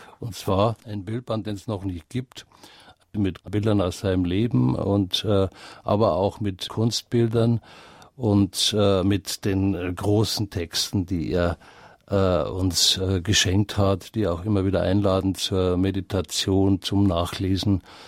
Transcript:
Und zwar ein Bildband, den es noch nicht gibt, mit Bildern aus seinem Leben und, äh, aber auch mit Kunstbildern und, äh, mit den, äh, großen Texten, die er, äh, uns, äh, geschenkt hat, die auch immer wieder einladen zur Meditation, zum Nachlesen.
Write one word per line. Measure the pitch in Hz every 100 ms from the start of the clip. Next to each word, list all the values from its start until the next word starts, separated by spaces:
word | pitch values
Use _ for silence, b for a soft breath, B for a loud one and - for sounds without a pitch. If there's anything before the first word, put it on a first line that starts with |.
| B B
Und | 113
zwar | - - 95 110 113 110
ein | 104 92
Bildband, | 117 120 110 101
den | 101
es | -
noch | 101
nicht | 95 87 -
gibt, | 123 123 - - B B B B B _
mit | 107 95 82 92
Bildern | 104 107 104
aus | 92 -
seinem | 98 92 87
Leben | 92 117 127 127 127
und, | 95 101 92 -
äh, | 110 98 95 B B B
aber | - 104 110 85
auch | 98 -
mit | 101 92 -
Kunstbildern | - 113 - - 120 117 113 117 117 B B B B B -
und, | 113 101 98 - - 107
äh, | 101 95
mit | 98 101 - - 107
den, | 95 98
äh, | 90 90
großen | 90 104 104 104 - 104
Texten, | 95 82 - - 104 90
die | 90 78
er, | 90 87 82 B B B B -
äh, | 101 95 87 53
uns, | 90 92 82 - 95
äh, | 92 95
geschenkt | 87 104 95 95 104 -
hat, | 98 95 - 110
die | 95
auch | 85
immer | 104 101 95
wieder | 90
einladen | 90 98 98 95 95 87
zur | - 95 92 90
Meditation, | 95 98 92 95 85 - - 95 98 95
zum | - 101
Nachlesen. | 101 85 85 - 95 95 104 95 B B